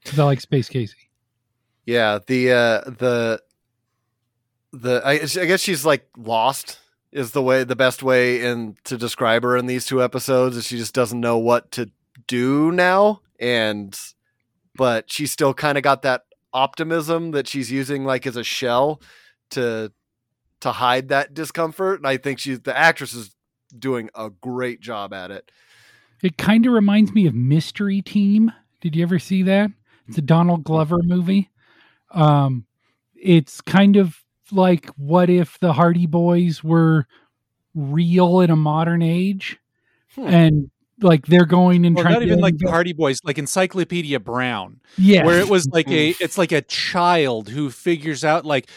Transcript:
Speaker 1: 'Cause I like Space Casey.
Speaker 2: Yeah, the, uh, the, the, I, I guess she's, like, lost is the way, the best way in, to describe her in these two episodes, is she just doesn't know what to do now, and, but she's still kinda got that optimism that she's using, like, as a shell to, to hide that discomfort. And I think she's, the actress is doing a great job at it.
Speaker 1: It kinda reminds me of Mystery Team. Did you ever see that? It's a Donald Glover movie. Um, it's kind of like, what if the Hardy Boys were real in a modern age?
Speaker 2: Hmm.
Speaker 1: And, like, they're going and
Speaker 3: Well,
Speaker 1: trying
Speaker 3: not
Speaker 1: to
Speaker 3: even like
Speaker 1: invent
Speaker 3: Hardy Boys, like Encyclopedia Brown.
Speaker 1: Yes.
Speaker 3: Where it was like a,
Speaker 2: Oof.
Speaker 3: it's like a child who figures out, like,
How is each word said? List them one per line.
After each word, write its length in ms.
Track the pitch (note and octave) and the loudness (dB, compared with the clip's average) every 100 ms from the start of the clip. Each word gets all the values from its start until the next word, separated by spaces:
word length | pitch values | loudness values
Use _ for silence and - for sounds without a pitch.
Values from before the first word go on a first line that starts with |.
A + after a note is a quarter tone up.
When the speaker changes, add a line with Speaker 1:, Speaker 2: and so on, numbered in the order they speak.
Speaker 1:
'Cause 140 | - C#3+ | -6 0
I 40 | |
like 180 | C#3+ C#3 | 2 0
Space 260 | - C#3 - | -2 -4 -2
Casey. 280 | C3 G#2+ - _ _ _ _ _ _ _ _ - | -8 -10 -14 _ _ _ _ _ _ _ _ -2
Speaker 2:
Yeah, 320 | A#2+ A2 G#2 - | 0 2 0 -2
the, 260 | B2+ B2+ | 0 2
uh, 300 | B2 A#2 A2 C3+ | 4 2 0 -4
the, 520 | A2+ B2+ A#2+ A2+ A2 - _ _ _ _ _ _ _ _ _ _ _ _ | -4 -2 -2 -2 -6 -10 _ _ _ _ _ _ _ _ _ _ _ _
the, 280 | C3+ B2 B2 C3+ | -10 -2 0 0
I, 60 | |
I 320 | D3+ D3+ F3 F3 | -2 -2 -4 0
guess 160 | F#3 | 0
she's, 240 | - D#3 D#3 | -2 -2 0
like, 220 | C#3 - A#2+ | -2 -4 -16
lost 600 | A2 A2+ A#2+ C3+ - - _ _ _ | -4 0 0 -2 -12 -20 _ _ _
is 200 | C#3+ A#2+ | -10 -4
the 100 | C#3+ | -2
way, 200 | B2+ C3 | 2 0
the 120 | B2+ B2 | 0 0
best 280 | B2+ - | 0 0
way 400 | C3 B2+ B2 B2 | 0 2 2 0
in, 320 | B2 A#2+ A2 G2+ - | -4 -6 -8 -14 -14
to 120 | B2 | -10
describe 460 | A#2 - A#2+ A2+ | -8 -2 0 2
her 120 | B2 B2 | 2 0
in 120 | B2+ | -2
these 180 | B2+ - | -6 -4
two 180 | C3 | -2
episodes, 540 | B2 B2+ - B2+ B2+ A#2+ | -2 -4 -2 0 0 -4
is 80 | - | -8
she 120 | A#2+ | -8
just 160 | A2 C3 | -6 -2
doesn't 260 | A2+ A#2+ | -2 -2
know 160 | A#2+ A#2 | -2 0
what 340 | A#2 A#2+ - | 2 0 -2
to 160 | - A2+ _ _ - - | -10 -10 _ _ -20 -8
do 440 | B2 B2+ C#3+ D#3+ | -4 0 0 0
now, 500 | F3+ F3+ F#3+ G#3 G3+ _ _ | 2 2 4 2 0 _ _
and, 580 | A#2+ A#2+ A2 G#2 G2 - - _ _ _ _ _ _ - | -2 0 -2 -4 -10 -16 -20 _ _ _ _ _ _ -2
but 360 | C3 A2+ - | 0 0 -6
she's 200 | - C#3+ | -8 -8
still 220 | - C#3 | -2 -2
kinda 280 | C3 D3+ C#3+ | 0 -2 0
got 200 | C3+ C3+ | 0 0
that 200 | C3+ B2+ - _ _ | -2 -4 -8 _ _
optimism 760 | C3 - - D#3+ E3 D3+ E3 E3+ | -4 -4 -4 -4 -4 -2 -4 -4
that 160 | D3 B2+ | -6 -6
she's 240 | C#3+ A2+ | -8 -6
using, 340 | C3+ C3 C#3+ C3+ | -6 -6 -6 -4
like, 200 | B2+ C3 | -4 -6
as 100 | A#2+ | -8
a 80 | |
shell 580 | A2 - B2 B2 C#3+ D3+ _ _ _ _ _ | -8 -6 -2 0 0 -4 _ _ _ _ _
to, 400 | C3+ A#2+ A2 G#2+ - _ _ _ _ _ _ | -6 -4 -4 -10 -14 _ _ _ _ _ _
to 100 | C3 | -8
hide 380 | G2 B2 B2+ C3+ | -2 0 -2 -2
that 240 | C#3 C#3 | -4 -4
discomfort. 640 | C#3+ D3+ E3+ E3 D#3 F#3+ F#3 | -10 -10 -6 -6 -4 -4 -4
And 80 | C#3 | -4
I 100 | C3 | -4
think 220 | C#3+ B2+ | -6 -8
she's, 220 | C#3 B2+ | -8 -8
the 140 | C3+ B2+ | -6 0
actress 360 | E3 D#3+ C3+ | 0 0 -8
is 220 | A#2+ G#2 _ _ _ _ A#2+ | -14 -16 _ _ _ _ -10
doing 320 | C3 B2 A2 A2 | -6 -6 -6 -12
a 140 | G#2+ | -14
great 520 | F#2 B2+ B2 B2+ A2 | -12 -10 -6 -8 -8
job 320 | G#2+ G#2+ G2+ | -12 -10 -10
at 160 | G2 F#2 | -12 -12
it. 200 | G2 - _ _ _ _ _ _ _ | -16 -18 _ _ _ _ _ _ _
Speaker 1:
It 140 | F#3 - | -6 -2
kinda 320 | F#3 A3+ B3 | 2 2 4
reminds 400 | A#3 G3+ G#3 G3 | 2 2 2 2
me 140 | G#3 E3+ | 2 2
of 80 | A2+ | 0
Mystery 640 | B2+ D#3 - - G3+ G3 | 0 0 -2 -6 -4 -4
Team. 500 | - G#3 G3+ G#3+ A3+ - _ _ | -4 0 2 2 2 -2 _ _
Did 140 | E3+ D#3+ | -4 -2
you 80 | |
ever 160 | E3+ F3+ | 0 -2
see 240 | - F#3+ | -2 -2
that? 260 | F#3 G3 G#3 - _ _ - | 2 2 0 -6 _ _ -8
It's 100 | A2 | -6
a 40 | |
Donald 420 | C#3+ D#3+ F3 E3+ | 2 2 4 0
Glover 360 | C#3+ D#3+ D3+ F3 | 0 -2 0 0
movie. 480 | E3+ F3+ F3 G3 F#3+ _ _ _ _ _ _ | 0 0 0 0 -2 _ _ _ _ _ _
Um, 540 | E3+ D3+ D3 C#3 B2 - _ _ _ _ _ | 2 4 4 2 -2 -10 _ _ _ _ _
it's 460 | F#3+ E3+ - - | 4 4 2 -10
kind 360 | - F#3 G3+ G3+ | 0 4 6 4
of 260 | F#3 - _ _ _ | 2 -4 _ _ _
like, 360 | F#3+ F#3 F3 - - | 2 4 2 -2 -12
what 340 | C#3+ F3+ F3+ | 0 2 4
if 300 | F3+ E3 - | 2 0 -2
the 140 | F3+ | 0
Hardy 320 | C#3 E3+ E3+ E3+ | 2 2 2 0
Boys 560 | E3+ E3+ F3 F3 D3+ | 0 2 2 0 -2
were 420 | D#3 E3 D#3+ D#3+ - _ _ _ _ _ _ D#3+ | 0 2 4 2 -2 _ _ _ _ _ _ -8
real 640 | C#3 D3+ E3+ F3+ F3 F3+ | -4 -2 2 2 4 4
in 100 | F3 | 4
a 60 | D#3 | 2
modern 460 | D3+ D#3 E3 E3+ | 2 0 -2 0
age? 580 | E3 E3+ F#3+ G3 - - _ _ _ _ _ - | 0 0 -2 -4 -10 -16 _ _ _ _ _ -10
Speaker 2:
Hmm. 120 | A#3+ | 2
Speaker 1:
And, 440 | F3 D#3+ D3+ C3+ _ _ _ | 4 4 2 -2 _ _ _
like, 260 | F#3+ D#3 D3 | 2 2 4
they're 180 | F3 E3 | 4 6
going 400 | F3+ F3+ F3 F3 | 4 4 4 4
and 100 | E3+ | 4
Speaker 3:
Well, 80 | |
Speaker 1:
trying 100 | E3+ | 2
Speaker 3:
not 60 | E3 | 2
Speaker 1:
to 40 | - | 2
Speaker 3:
even 140 | F3 | 2
like 140 | F3 | 2
Speaker 1:
invent 180 | D3+ F3+ | 0 0
Speaker 3:
Hardy 220 | E3 F3+ | 0 0
Boys, 260 | D#3 D3 C3 | 0 -2 -2
like 140 | D3+ C#3+ | -6 -6
Encyclopedia 840 | C#3+ F#3+ F#3 F#3+ D#3+ F3 D3 C3+ | -4 -2 -2 -2 -4 -4 -4 -6
Brown. 600 | G2 A#2+ B2+ A2 F#2 - _ - | -4 -4 -4 -6 -10 -18 _ 2
Speaker 1:
Yes. 280 | F#3+ F#3+ D#3+ | 6 6 6
Speaker 3:
Where 140 | F3 | 4
it 80 | G3+ | 4
was 180 | F#3+ C#3 | 2 2
like 200 | E3 D3 | -2 0
a, 200 | D#3+ D3+ | 0 0
Speaker 2:
Oof. 100 | F3+ | -2
Speaker 3:
it's 160 | F3 - | -4 -2
like 120 | E3 | 0
a 100 | D3+ | -2
child 880 | - - - F3+ F3 F3 C3+ A2+ G2+ | -4 -6 -4 0 2 2 0 -4 -8
who 200 | C3+ C#3+ | -6 -8
figures 540 | - F3 E3 D#3 C3+ | -6 -4 -4 -4 -4
out, 220 | D3+ E3 D3+ | -2 -2 -2
like, 220 | C#3 - | -4 -6